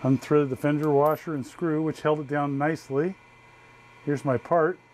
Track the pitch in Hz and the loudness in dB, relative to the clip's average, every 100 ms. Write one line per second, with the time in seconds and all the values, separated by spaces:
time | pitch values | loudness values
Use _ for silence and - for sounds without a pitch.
0 | 131 135 - 151 143 127 147 147 156 143 | 2 0 2 2 2 -2 -2 0 2 2
1 | 147 151 - 151 120 - 175 156 156 143 | 2 0 -4 -8 -8 -6 -4 -2 -2 -2
2 | 156 151 135 147 143 139 147 160 - 135 | 0 0 -2 -4 -2 -2 -2 -2 -4 -2
3 | 170 190 - - - - - - - - | -2 -4 -18 -20 -20 -20 -20 -20 -20 -12
4 | - 143 143 123 - 170 160 185 _ | -4 -4 0 -2 2 2 2 0 _